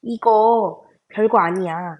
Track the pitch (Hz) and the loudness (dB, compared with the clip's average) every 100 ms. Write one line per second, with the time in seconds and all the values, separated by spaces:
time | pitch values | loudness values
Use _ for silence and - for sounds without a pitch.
0 | 240 233 233 214 220 233 196 160 _ _ | -10 -4 2 4 4 2 -2 -6 _ _
1 | _ - 220 226 170 180 180 165 180 | _ -2 0 2 0 -2 -4 -6 -10